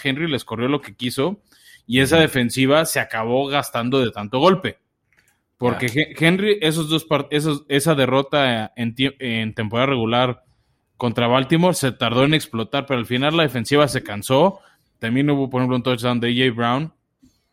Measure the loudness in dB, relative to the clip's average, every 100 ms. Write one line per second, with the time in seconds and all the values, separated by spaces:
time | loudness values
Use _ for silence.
0 | -6 -4 -4 -4 -6 -4 -2 -2 -4 -8
1 | -6 -2 -4 -4 _ _ -20 -20 -2 2
2 | 4 4 4 2 -2 2 2 4 2 -2
3 | -4 -4 -2 -2 0 -4 -4 -4 -2 0
4 | 0 -4 -6 2 4 2 0 -8 _ _
5 | _ _ _ _ _ _ -2 -2 -2 -2
6 | -4 0 2 2 2 0 0 0 0 -2
7 | 0 -2 -2 -2 -2 -2 -2 0 2 2
8 | 2 2 0 0 2 0 -4 -6 -6 -2
9 | -4 -4 -6 -4 -4 -4 -4 -2 0 0
10 | 0 2 0 -2 _ _ _ _ _ -6
11 | -4 0 2 2 2 2 2 2 -2 -2
12 | 0 2 4 2 -2 -6 -4 -4 -2 -4
13 | -2 -2 0 2 0 -2 0 2 2 0
14 | -6 -8 0 2 2 0 -12 _ _ _
15 | -4 0 0 0 0 -2 0 0 0 -2
16 | 0 0 0 2 0 0 -2 -2 -4 -12
17 | _ _ _ _ _